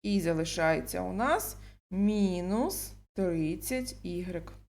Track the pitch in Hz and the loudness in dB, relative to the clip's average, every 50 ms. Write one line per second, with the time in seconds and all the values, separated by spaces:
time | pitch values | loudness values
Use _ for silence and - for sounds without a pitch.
0 | - 208 202 196 165 165 165 160 160 160 - 165 160 160 160 - - - - 180 | 0 2 2 2 4 4 2 2 0 -2 0 2 4 4 4 4 0 -2 -4 -4
1 | 180 185 185 196 233 277 320 403 - - - - - - - _ _ _ 185 190 | -4 -2 -2 0 2 2 2 2 0 -4 -10 -12 -18 -20 -20 _ _ _ -2 2
2 | 202 208 214 208 202 190 180 175 175 180 202 226 262 370 392 - - - - - | 2 4 4 4 4 2 2 0 -2 0 0 0 0 0 -2 -4 -8 -10 -12 -18
3 | - _ _ - 196 180 170 165 156 156 170 185 - - 254 254 254 247 - - | -20 _ _ -2 0 0 2 0 0 0 -2 -4 -4 -4 -4 -4 -4 -6 -10 -10
4 | - 185 175 175 180 180 180 170 165 - - - - _ _ | -8 -6 -6 -6 -6 -6 -6 -8 -8 -10 -16 -18 -20 _ _